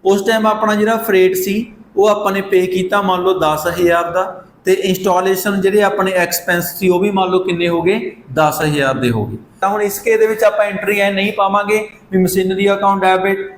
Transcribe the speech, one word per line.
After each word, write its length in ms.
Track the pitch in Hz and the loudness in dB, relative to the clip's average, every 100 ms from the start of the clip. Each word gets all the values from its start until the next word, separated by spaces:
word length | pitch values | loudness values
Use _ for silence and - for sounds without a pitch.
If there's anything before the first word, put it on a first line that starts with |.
| 190 | 2
ਉਸ 200 | 202 196 | 0 2
ਟਾਈਮ 220 | 220 214 | 0 0
ਆਪਣਾ 280 | 214 214 214 | 0 0 0
ਜਿਹੜਾ 220 | 208 226 | 0 0
ਫਰੇਟ 380 | 220 190 185 185 | 0 2 2 2
ਸੀ 380 | - 202 240 - - 208 | -2 -4 -6 -12 -8 0
ਉਹ 120 | 208 | 2
ਆਪਾਂ 240 | 208 202 | 2 0
ਨੇ 100 | 196 | -2
ਪੇ 240 | 190 185 180 | 0 0 2
ਕੀਤਾ 360 | 185 185 202 | -2 -2 0
ਮੰਨ 200 | 190 180 | 0 0
ਲਓ 160 | 180 185 | 0 0
ਦਸ 280 | 156 151 170 | 0 0 -4
ਹਜ਼ਾਰ 440 | 170 175 170 170 | 0 2 2 0
ਦਾ, 300 | 175 185 - - _ - | -2 -4 -8 -20 _ -2
ਤੇ 80 | |
ਇੰਸਟਾਲੇਸ਼ਨ 880 | 196 190 185 190 180 190 190 214 202 | 0 0 0 0 0 2 0 0 0
ਜਿਹੜੇ 200 | 190 208 | 2 2
ਆਪਣੇ 280 | 202 202 190 | 2 0 0
ਐਕਸਪੈਂਸ 640 | 185 170 - - 175 170 - | 0 -2 -4 -2 -2 -2 -2
ਸੀ 120 | 190 | 0
ਉਹ 100 | 180 | 2
ਵੀ 100 | 202 | 2
ਮੰਨ 180 | 196 185 | 0 0
ਲਓ 100 | 185 | 0
ਕਿੰਨੇ 280 | 185 170 175 | -2 -2 -2
ਹੋ 120 | 170 | 0
ਗਏ, 300 | 165 214 - - - | 0 -2 -4 -14 -8
ਦਸ 280 | 131 151 143 | 0 0 0
ਹਜ਼ਾਰ 320 | 156 147 135 | -2 0 0
ਦੇ 180 | 127 123 | 0 -2
ਹੋ 140 | 110 104 | -2 -4
ਗਏ। 120 | - - _ | -8 -16 _
ਤਾਂ 80 | 190 | -2
ਹੁਣ 120 | 208 | 0
ਇਸ 180 | 202 196 | -2 -4
ਕੇਸ 200 | 233 220 | 0 2
ਦੇ 80 | 220 | 2
ਵਿੱਚ 160 | 220 | 2
ਆਪਾਂ 220 | 214 208 208 | 2 2 -2
ਐਂਟਰੀ 340 | 196 196 202 | -2 -4 0
ਐ 120 | 202 | 0
ਨਹੀਂ 200 | 196 202 | 0 -4
ਪਾਵਾਂਗੇ 440 | 202 196 202 202 214 214 - - | 0 0 0 0 -2 -4 -14 -4
ਵੀ 120 | 190 | 0
ਮਸ਼ੀਨਰੀ 480 | 185 190 185 190 202 | 2 0 0 0 0
ਅਕਾਊਂਟ 280 | 202 202 196 | 2 2 2
ਡੈਬਿਟ 480 | 190 185 190 196 - | 2 2 0 -2 -6